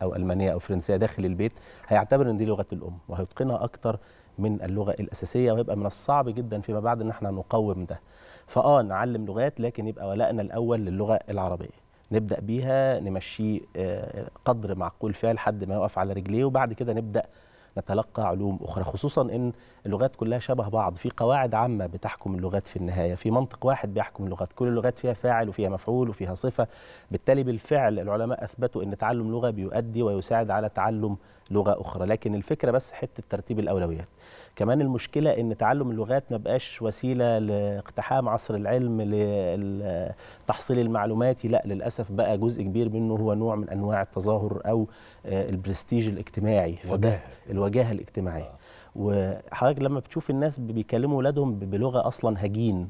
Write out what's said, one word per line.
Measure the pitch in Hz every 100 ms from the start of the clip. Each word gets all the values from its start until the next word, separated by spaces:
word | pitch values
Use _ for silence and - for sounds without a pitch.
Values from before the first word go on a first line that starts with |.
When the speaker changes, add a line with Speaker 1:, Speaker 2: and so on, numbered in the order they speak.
Speaker 1:
أو | 92 95
ألمانية | 92 90 95
أو | 87
فرنسية | - 92 - 95
داخل | 113 - 92
البيت، | 90 110 - - - -
هيعتبر | 104 104 139 127
إن | 107
دي | 110
لغة | 101 95
الأم | 90 80 87 -
وهيتقنها | 85 92 - 131 120
أكتر | 120 - 117 110 - - - -
من | 107 104
اللغة | 90 98 101
الأساسية، | 98 98 - 95 123 123
وهيبقى | 110 117 101
من | 101
الصعب | - - 143 127
جدا | 113 117 107
فيما | 101 107
بعد | 110 117
إن | 110
احنا | - 101
نقوم | 95 - 113 107 92 87
ده. | - - - - - -
فآه | - 127 143
نعلم | 104 95 123 117 104
لغات، | 101 139 131
لكن | 117 - 107
يبقى | 104 98
ولائنا | 101 117 113
الأول | 101 110 117 117
للغة | 98 92 104 110 -
العربية، | 101 92 87 - - _ _ -
نبدأ | 110 104 -
بيها | 101 120 131 131 135 117
نمشيه، | 95 95 - - 107 107 - -
آه، | 92 92 98 - - - -
قدر | 117 104 95
معقول | 85 - 110
فيها | 101 113
لحد | 113 - 104
ما | 95 101
يقف | 98 -
على | 98
رجليه، | 98 95 110 135
وبعد | 131 131
كده | 113 120
نبدأ | 110 110 104 - - - - - -
نتلقى | - 98 110 - 101
علوم | 92 101 95
أخرى، | - 87
خصوصا | 90 92 143 151
إن | 123 117 123 - - - 101
اللغات | 98 131 -
كلها | 110 120
شبه | - 127 104
بعض، | 110 95 90
في | 123 -
قواعد | 117 139 127 110
عامة | 123 110 87
بتحكم | 92 104 - 98 92
اللغات | 90 98 -
في | -
النهاية، | 87 87 87 90
في | 113
منطق | 117 131 - 127
واحد | 135 104
بيحكم | 101 98 - 95
اللغات، | 92 92 -
كل | 123
اللغات | 117 120 120
فيها | 123
فاعل | 117 123 117 110
وفيها | 95 98
مفعول | 98 - 123 120
وفيها | 98 90 92
صفة، | 131 - 113 - - - -
بالتالي | 101 - 135
بالفعل | 127 113 - 123 120 104
العلماء | 95 104 113 127
أثبتوا | 104 - 123 107
إن | 98 101
تعلم | 110 120 110
لغة | 117 123
بيؤدي | 107 95 107 117 113
ويساعد | 113 98 - 113 110
على | 101 107
تعلم | - 101 110 104 101 - - -
لغة | 101 101 -
أخرى، | 101 95 92
لكن | 110 110 104
الفكرة | - 151 127
بس | 123 -
حتة | - 127 - -
ترتيب | 98 - 110
الأولويات. | 107 95 85 80 87 - - - - -
كمان | 104 135
المشكلة | 139 123 - 147 151 117
إن | 117 107
تعلم | 113 139 131
اللغات | 113 107 135 -
ما | 113
بقاش | 104 127 - -
وسيلة | 110 104 127 127 120 113
لاقتحام | 107 104 101 101 - - - 135 123
عصر | - - 107
العلم، | 101 127 123 113
للتحصيل | 104 104 104 101 90 98 101 98 101 87 90 - - - - - - 123
المعلوماتي، | 117 113 107 110 123 127 113
لا، | 117 101
للأسف | 98 117 - 101
بقى | 101 110 104
جزء | 113 117
كبير | 95 101 113
منه | 110 113 110
هو | 110
نوع | 104 113 107
من | 101
أنواع | 98 101 104
التظاهر | 95 - 101 107 104 98 -
أو، | 113 107 - - - -
آه، | 95 95
البرستيج | 92 95 95 - 120 110
الاجتماعي، | 92 - - 107 104 85 85
فده | 92
Speaker 2:
وجاهة. | 98 110 - - - -
Speaker 1:
الوجاهة | 98 101 117 117
الاجتماعية. | 104 - - 92 82
Speaker 2:
آه. | - - - - - -
Speaker 1:
وحضرتك | 104 101 95 - - - 127 139
لما | 135 139
بتشوف | - 165 -
الناس | 135 151 139
ب-، | 113
بيكلموا | 113 104 113 143 139
ولادهم | 131 147 135 104
ب-، | 101
بلغة | 101 131 127 113
أصلا | - 120 104 101
هجين، | 107 117 92 90